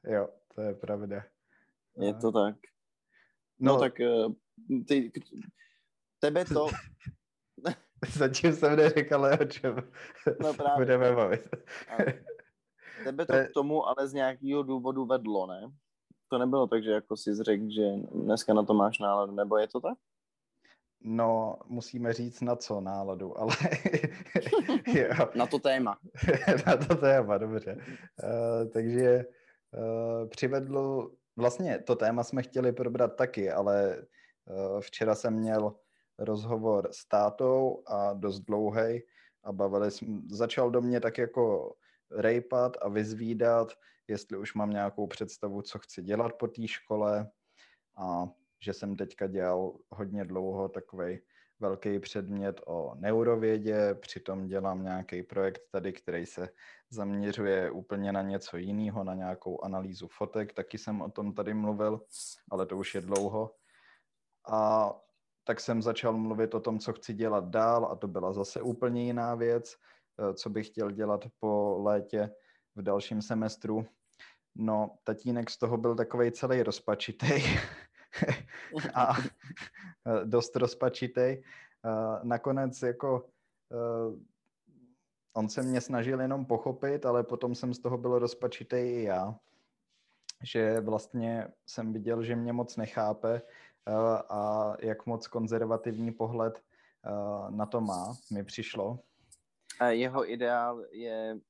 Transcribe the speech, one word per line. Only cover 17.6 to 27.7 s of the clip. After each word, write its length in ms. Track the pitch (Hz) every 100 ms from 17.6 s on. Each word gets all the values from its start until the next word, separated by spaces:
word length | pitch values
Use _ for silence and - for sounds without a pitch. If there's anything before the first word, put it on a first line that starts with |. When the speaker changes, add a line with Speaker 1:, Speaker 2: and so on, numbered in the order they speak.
| 110
Speaker 2:
že 120 | 107 104 101 -
dneska 420 | - 101 107 -
na 100 | 107
to 100 | 104
máš 260 | 107 101 117
náladu, 360 | 104 101 101 101
nebo 220 | 101 107
je 100 | 110
to 140 | 127
tak? 160 | 139 254 _ _ _ _ _ _ _ _ _ _
Speaker 1:
No, 540 | 113 113 113 113 110 - -
musíme 480 | 120 117 123 120
říct, 280 | 117 120 -
na 140 | 123 120
co 260 | - 104
náladu, 560 | 95 98 98 95 95 -
ale 120 | 110 - 156 139 196 160 151 -
<laughs> 640 | - - 453 415 - 285 -
jo. 420 | 240 - 160 123 117
Speaker 2:
Na 100 | 120
to 120 | 143
téma. 380 | 143 131 120 101 - - -
Speaker 1:
<laughs> 360 | 143 - 147 165
Na 100 | 135
to 180 | 151 170
téma, 420 | 139 135 107 104
dobře. 400 | 110 110 95